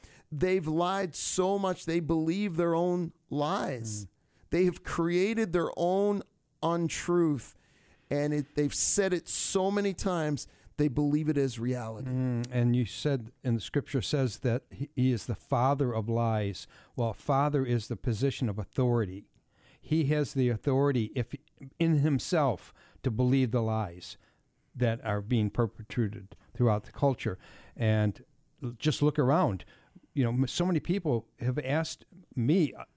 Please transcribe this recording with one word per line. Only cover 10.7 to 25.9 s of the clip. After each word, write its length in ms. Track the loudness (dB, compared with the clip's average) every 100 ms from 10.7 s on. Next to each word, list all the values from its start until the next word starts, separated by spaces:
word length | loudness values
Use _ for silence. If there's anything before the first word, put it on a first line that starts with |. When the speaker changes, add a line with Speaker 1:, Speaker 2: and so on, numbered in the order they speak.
| -2
Speaker 1:
they 100 | 0
believe 420 | 2 0 0 0
it 80 | 0
as 200 | 0 -2
reality. 520 | -4 -4 -6 -8 -6
Speaker 2:
Mm, 380 | -2 -2 -2 -2
and 240 | 0 2 2
you 80 |
said, 480 | 0 -2 -2 -2 -4 -8
and 140 | -2 -2
the 60 |
Scripture 400 | -2 -4 -2 -2
says 380 | -2 0 -2 -2
that 240 | -2 -2 -4
he, 200 | -10 -6
he 160 | 0 2
is 140 | 0
the 100 | -2
father 600 | -8 -2 0 2 2 0
of 120 | 0 0
lies. 600 | 0 2 0 -2 -4 -12 -20 -12
Well, 200 | -4 -4
father 500 | -2 0 2 2 0
is 240 | 2 0 -2
the 80 | -4
position 540 | -2 0 0 0 -2
of 80 | -2
authority. 720 | -4 0 2 2 0 -6 -14 _ _ _ _ -20
He 240 | -2 0 2
has 260 | 2 0
the 160 | 2 2
authority, 640 | 2 0 2 2 2 0
if 200 | -2 -6 -8 _ _ -20 -2
in 220 | 2 4
himself, 720 | 4 2 0 2 2 0 -6 -20 -20 -8
to 60 | -4
believe 420 | 0 2 4 2
the 100 | 2
lies 560 | 0 0 -4 -8 -14 -18 _ _ _ _ _
that 280 | -2 0 0
are 200 | -2 -4
being 260 | 0 0 2
perpetrated 880 | 2 -2 -2 -8